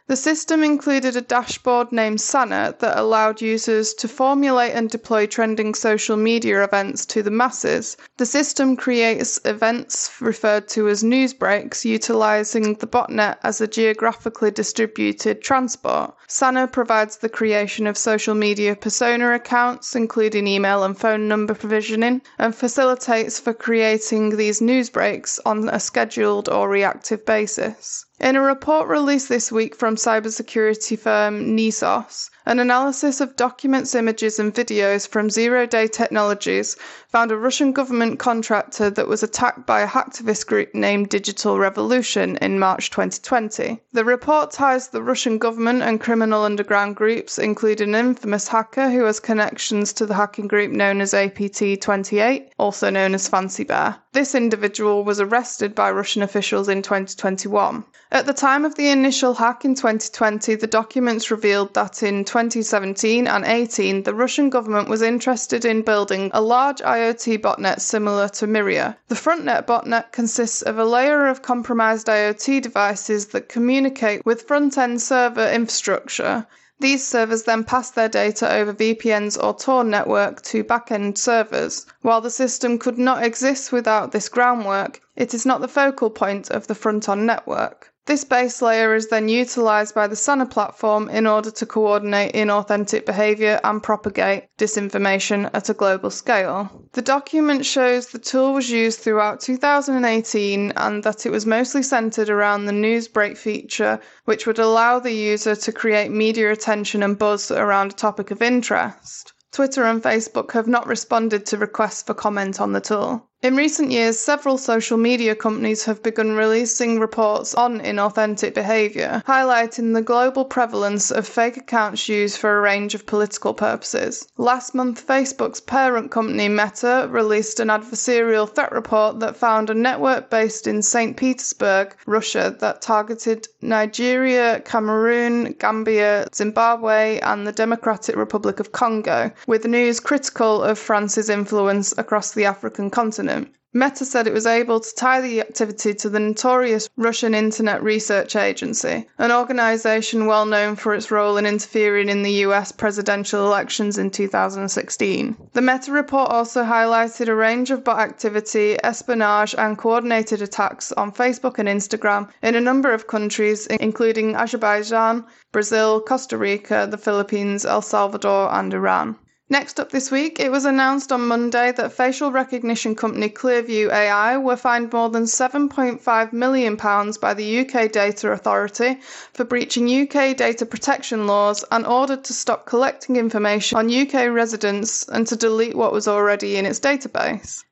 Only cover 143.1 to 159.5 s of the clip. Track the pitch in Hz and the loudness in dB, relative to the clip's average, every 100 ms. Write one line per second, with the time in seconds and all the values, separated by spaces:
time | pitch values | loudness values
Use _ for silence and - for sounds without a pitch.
143.1 | 214 196 - - _ _ 240 269 269 262 | -2 -2 -4 -6 _ _ 0 0 0 -2
144.1 | 247 220 214 226 233 240 226 226 - 254 | 0 0 2 2 2 2 0 -2 -2 0
145.1 | 262 254 226 214 - 214 214 214 208 214 | 2 0 -2 -4 -2 -4 -2 -4 -2 -2
146.1 | 208 214 214 254 254 247 214 214 - 226 | 0 0 0 2 4 4 0 -2 -2 0
147.1 | 226 233 214 214 214 220 202 214 214 214 | 0 0 2 2 0 0 0 0 0 0
148.1 | 202 - 214 202 185 - - 247 - 226 | 0 0 0 0 0 -4 -4 -4 -4 -6
149.1 | - 233 240 247 247 226 226 226 220 220 | -2 2 2 2 0 2 2 2 0 0
150.1 | 226 214 214 214 208 208 208 220 208 220 | 0 2 2 2 2 0 -2 -2 -2 0
151.1 | 214 208 208 208 208 - 220 208 202 202 | 0 2 2 2 -2 -2 0 2 2 0
152.1 | 202 202 202 196 202 196 - 214 202 208 | 0 0 2 2 2 -2 -4 -4 -2 -2
153.1 | 202 196 208 202 202 - - 208 202 190 | -2 -2 0 2 0 -2 -2 -2 -2 -2
154.1 | 190 196 190 190 196 196 202 - - 202 | -2 -2 0 -2 -2 -6 -4 -4 -2 -2
155.1 | 185 - - - 240 254 262 262 285 285 | 0 -2 -6 -6 0 2 0 0 -2 0
156.1 | 269 262 233 233 254 226 233 226 226 226 | 0 2 0 0 -2 2 2 4 2 0
157.1 | 226 233 220 220 240 254 262 269 220 208 | -2 0 2 2 2 0 -2 0 0 0
158.1 | - 220 208 214 220 208 208 - 226 - | -2 -4 -2 -2 0 2 2 -2 -2 -2
159.1 | 233 208 208 214 | 0 2 2 0